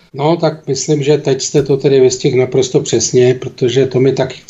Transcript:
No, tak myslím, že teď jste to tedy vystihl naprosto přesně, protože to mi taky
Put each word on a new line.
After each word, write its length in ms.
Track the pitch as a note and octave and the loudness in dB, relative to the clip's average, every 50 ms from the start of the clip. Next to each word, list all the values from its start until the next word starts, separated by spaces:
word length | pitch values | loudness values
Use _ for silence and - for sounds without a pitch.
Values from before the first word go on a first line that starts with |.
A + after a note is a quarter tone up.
| _ _ - | _ _ -8
No, 220 | C3+ C#3 D#3 E3+ | -2 0 0 0
tak 300 | E3+ E3 D#3 D#3 - - | 2 0 -2 -2 -4 -6
myslím, 360 | - C3+ - - - D3+ C#3+ C3+ | -6 -6 -4 -2 -2 -2 0 2
že 160 | C#3 D3+ C#3+ | 0 0 0
teď 240 | - C#3+ C3+ C3+ - | 2 0 -2 -2 -2
jste 200 | - - D3+ C#3 | -2 -2 -2 0
to 140 | - C#3+ | 0 0
tedy 240 | C3+ C#3 D3 C3+ C3+ | 0 2 2 4 4
vystihl 360 | B2+ B2+ B2 - - D3+ A#2+ B2 | 4 4 2 0 -2 0 0 0
naprosto 420 | B2+ A#2+ - C3+ B2+ - - D3+ | 0 0 0 -2 -2 0 0 -2
přesně, 540 | C#3+ - - A2+ A2+ - - B2+ B2 B2+ B2 | -2 0 -2 -2 -2 0 2 2 4 4 2
protože 520 | B2+ - - - - C3+ A#2+ A#2 C3 C3+ | 0 -4 -12 -8 -4 -2 0 0 0 0
to 140 | - - B2+ | 0 0 0
mi 120 | C3 C3+ C3 | 2 2 2
taky 280 | - C3+ - - - - - | 0 -2 -4 -6 -14 -10 -4